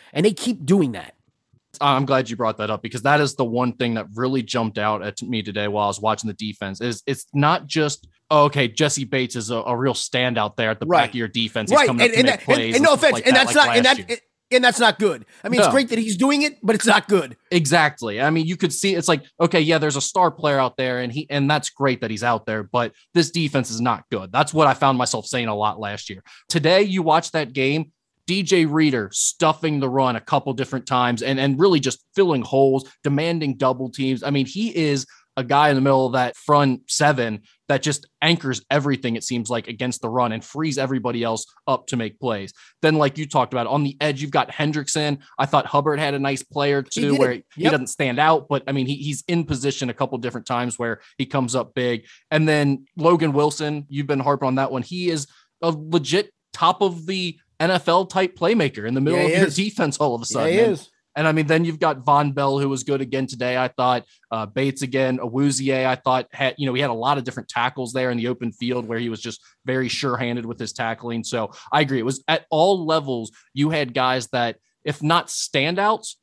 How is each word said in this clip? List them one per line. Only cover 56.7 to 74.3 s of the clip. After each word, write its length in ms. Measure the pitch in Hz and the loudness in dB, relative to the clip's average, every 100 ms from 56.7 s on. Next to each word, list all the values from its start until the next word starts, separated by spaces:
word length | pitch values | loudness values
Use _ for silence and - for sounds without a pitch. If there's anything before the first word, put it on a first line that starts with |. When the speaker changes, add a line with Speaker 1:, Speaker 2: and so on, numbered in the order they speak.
| 196 | 2
Speaker 2:
of 240 | 196 170 160 | 0 -2 -6
the 320 | 190 180 156 _ - | -4 -6 -8 _ -4
N 120 | 165 | 0
F 180 | 185 - | 0 2
L 160 | 170 | 2
type 320 | 185 190 185 - | 2 0 -2 0
playmaker 500 | 170 226 143 113 107 | 0 2 0 -2 -4
in 60 | |
the 80 | 131 | 0
middle 180 | 139 170 | 0 2
Speaker 1:
Yeah, 60 | |
Speaker 2:
of 60 | 151 | 2
Speaker 1:
he 60 | 175 | 2
Speaker 2:
your 80 | 190 | 2
Speaker 1:
is. 100 | 147 | 0
Speaker 2:
defense 400 | 208 - 156 139 | -4 -2 -4 0
all 180 | 151 | -2
of 60 | 117 | -2
a 40 | 120 | -4
Speaker 1:
Yeah, 40 | |
Speaker 2:
sudden. 180 | 127 156 | -2 0
Speaker 1:
he 60 | 185 | 2
Speaker 2:
And 120 | 226 | 2
Speaker 1:
is. 180 | 175 - _ _ | 0 -8 _ _
Speaker 2:
and, 120 | - 156 | -2 0
I 60 | |
mean, 140 | 156 151 | 2 2
then 180 | 160 | 2
you've 160 | 170 156 | 0 0
got 240 | 165 143 | -2 0
Von 280 | 127 143 147 | 2 2 2
Bell, 260 | 139 139 139 | 0 0 0
who 100 | 139 | -2
was 160 | 135 | -4
good 160 | 135 139 | -4 -4
again 260 | 131 135 131 | -2 -4 -4
today. 300 | 120 123 127 | -4 -2 0
I 120 | 127 | -2
thought, 360 | - 127 123 - _ - | 0 0 0 -4 _ -10
uh, 140 | 113 | -8
Bates 380 | 107 117 139 135 | -6 -2 -2 -2
again, 340 | 135 131 131 127 | -4 0 0 0
Awuzie, 720 | 120 123 143 131 135 131 131 | -4 0 0 0 -2 0 0
I 80 | |
thought, 320 | 127 - 127 123 | 0 0 0 -2
had, 200 | - 135 123 | -4 -4 -2
you 80 | 139 | -4
know, 80 | |
he 80 | 127 | -2
had 80 | 143 | -2
a 20 | |
lot 240 | 117 120 143 | -2 -2 -2
of 80 | |
different 240 | 127 123 - | -4 -10 -8
tackles 460 | 127 120 135 123 | -2 -2 -4 -6
there 160 | 127 127 | -2 -2
in 80 | 120 | -2
the 100 | 117 | -4
open 240 | 123 120 | -4 -6
field 340 | 110 120 123 113 | -6 -4 -4 -4
where 120 | 117 | -6
he 100 | 117 | -6
was 140 | 110 | -6
just 180 | 117 107 _ _ | -10 -12 _ _
very 240 | - 127 127 | -4 -2 -2
sure-handed 560 | - 143 120 123 120 | -2 -2 -2 -4 -4
with 160 | 113 117 | -8 -10
his 140 | 113 | -10
tackling. 500 | - 117 113 117 117 | -6 -6 -6 -8 -8
So 280 | 107 120 107 - - | -4 -4 -6 -8 -4
I 80 | 147 | 0
agree. 180 | 147 131 | 0 0
It 60 | |
was 180 | 113 135 - | -2 -6 -2
at 160 | 160 - | -4 0
all 340 | 156 175 196 | 2 4 2
levels, 480 | 156 160 139 123 110 _ _ | 2 0 0 -6 -6 _ _
you 160 | 135 147 | -2 0
had 240 | 160 135 | 0 -2
guys 320 | 120 127 127 | 0 0 0
that, 280 | 110 | -2